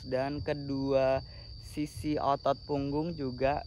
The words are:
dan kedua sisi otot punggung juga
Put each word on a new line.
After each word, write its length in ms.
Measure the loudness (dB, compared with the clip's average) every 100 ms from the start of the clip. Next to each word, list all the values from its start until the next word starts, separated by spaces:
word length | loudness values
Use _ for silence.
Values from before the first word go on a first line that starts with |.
| -2
dan 400 | 0 0 -2 -2
kedua 800 | -2 -2 -2 2 4 6 4 0 -12 -14 -14 -10
sisi 560 | -6 -4 -4 -2 2
otot 320 | 2 4 2 0 0
punggung 480 | 0 0 0 -2 -2
juga 480 | -4 0 2 0